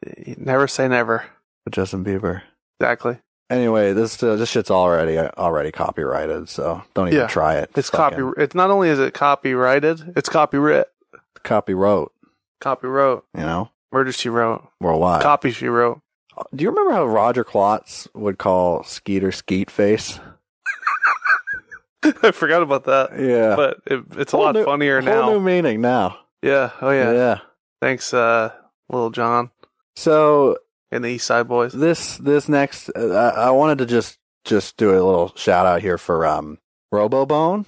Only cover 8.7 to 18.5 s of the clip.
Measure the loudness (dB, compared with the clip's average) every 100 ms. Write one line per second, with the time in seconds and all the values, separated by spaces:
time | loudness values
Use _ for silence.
8.7 | 4 2 2 0 0 0 0 0 0 2
9.7 | 2 2 -2 -4 -4 -2 0 2 2 2
10.7 | 2 0 _ _ -20 _ _ -2 -2 0
11.7 | 0 2 2 0 _ _ _ _ _ -6
12.7 | -6 -4 0 0 0 -6 -8 -4 -4 -6
13.7 | _ _ -2 -2 -2 -4 0 0 -2 -10
14.7 | _ -2 2 2 2 2 2 0 -4 -2
15.7 | 0 0 -2 _ _ _ -18 -16 -4 -2
16.7 | 0 0 2 2 2 2 0 -2 0 2
17.7 | 0 -4 -12 -12 -6 -6 -2 0